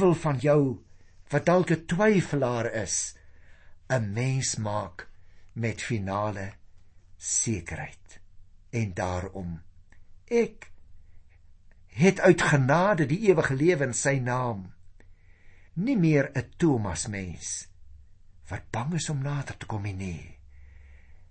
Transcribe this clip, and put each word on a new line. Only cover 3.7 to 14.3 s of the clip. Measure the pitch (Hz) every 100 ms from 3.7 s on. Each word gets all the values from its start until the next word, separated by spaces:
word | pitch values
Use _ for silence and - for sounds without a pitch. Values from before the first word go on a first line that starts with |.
| - -
'n | 131 107
mens | 104 127 131 120 -
maak | 107 104 98 - - - - - - -
met | 113 104
finale | - 117 95 98 107 98 95 - - - - - - -
sekerheid. | - - - 104 - 78 73 - - - - - - - -
En | 117 107
daarom, | 90 90 90 92 95 90 82 - - - - - -
ek | - 233 220 - - - - - - - - - - - - - -
het | - 180 190
uit | 190 175
genade | - 143 127 156 190 190 143
die | 165 220
ewige | 170 - 135
lewe | 160 175 135
in | 120
sy | 143 139
naam. | 123